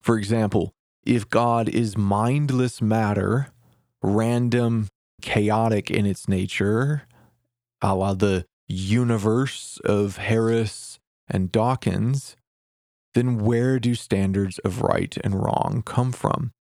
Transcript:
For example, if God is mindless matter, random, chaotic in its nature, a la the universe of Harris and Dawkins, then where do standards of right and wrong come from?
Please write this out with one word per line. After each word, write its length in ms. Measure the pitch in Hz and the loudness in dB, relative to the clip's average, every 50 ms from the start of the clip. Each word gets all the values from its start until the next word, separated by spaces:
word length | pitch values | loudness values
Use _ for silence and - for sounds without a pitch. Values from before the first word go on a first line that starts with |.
For 160 | - - 117 | 2 2 2
example, 560 | 110 101 98 113 117 110 101 - 104 82 - _ _ _ _ _ _ _ | 2 2 0 0 0 0 0 0 -2 -2 -2 _ _ _ _ _ _ _
if 240 | - 120 120 107 - | 0 0 0 0 0
God 400 | - 113 120 120 117 117 113 - | 0 2 2 4 2 2 0 0
is 280 | - 113 120 107 98 | 0 0 -2 0 0
mindless 840 | 107 101 98 98 104 110 117 135 147 147 139 131 123 127 123 - - | -2 0 2 2 2 2 0 0 0 0 0 0 0 0 -2 -2 -2
matter, 680 | 113 107 110 113 110 104 104 101 98 98 107 135 139 - _ _ _ _ _ _ _ _ _ _ | 0 2 2 2 2 2 0 0 0 0 0 0 -2 -4 _ _ _ _ _ _ _ _ _ _
random, 840 | - 101 101 107 110 117 123 120 123 120 117 120 120 117 117 113 107 101 _ _ _ _ _ - | -2 0 2 2 2 2 0 0 0 0 0 0 0 0 0 -2 -2 -4 _ _ _ _ _ -16
chaotic 680 | - - - 113 104 104 104 110 113 113 110 104 - - | -8 -4 0 0 2 2 2 2 2 2 2 0 0 0
in 160 | 107 104 101 | 0 0 0
its 220 | 101 95 - - | 0 -2 -4 -2
nature, 760 | - 98 92 95 92 - - 98 101 107 113 131 143 151 143 - _ _ _ _ _ _ _ _ _ _ _ _ _ _ _ | -2 0 0 0 -2 -2 -2 0 2 2 2 0 0 -2 -4 -6 _ _ _ _ _ _ _ _ _ _ _ _ _ _ _
a 140 | - 98 98 | -2 0 0
la 180 | 92 95 101 98 | 0 0 -2 0
the 320 | 92 104 101 98 92 85 _ _ _ _ | 2 2 2 2 0 -2 _ _ _ _
universe 1120 | _ 95 92 95 95 104 120 123 120 117 107 98 110 110 123 135 131 - - - - - - - | _ -6 -6 0 0 2 2 2 2 0 0 0 0 2 2 0 -2 -6 -12 -14 -16 -18 -4 0
of 320 | - 104 101 101 98 95 | 0 2 2 0 -2 -4
Harris 840 | - 98 101 113 113 113 113 113 113 113 104 - - - - - _ _ _ _ _ _ _ | -6 -2 0 0 2 2 2 2 2 0 -2 -6 -10 -18 -18 -20 _ _ _ _ _ _ _
and 220 | - 101 92 90 | -2 -2 -2 0
Dawkins, 840 | - 110 110 123 131 - - - 90 98 107 120 135 139 - - - _ _ _ _ _ _ _ _ _ _ _ _ _ _ _ _ | 0 2 2 2 0 0 -2 -2 -2 0 0 -2 -2 -4 -6 -10 -20 _ _ _ _ _ _ _ _ _ _ _ _ _ _ _ _
then 240 | 120 120 127 123 | 0 2 2 0
where 420 | 110 104 113 120 117 120 131 131 127 | 2 2 2 2 4 2 2 2 2
do 160 | 113 123 123 | 0 0 -2
standards 640 | 117 - - 107 98 98 95 95 98 101 95 90 - | -2 -2 -2 0 0 2 2 2 0 0 -2 -4 -4
of 220 | - - 90 - | -4 -4 -2 0
right 360 | - - - - 92 - - - - | 0 2 2 2 0 -2 -6 -4 -2
and 180 | 98 98 95 | -2 -2 0
wrong 420 | - - - - - - - 123 110 | 0 0 0 0 0 -2 -2 -4 -4
come 260 | - - - 123 131 | -2 0 0 0 0
from? 400 | 123 - - - - - - 113 - _ | -2 -2 0 0 0 0 -4 -8 -8 _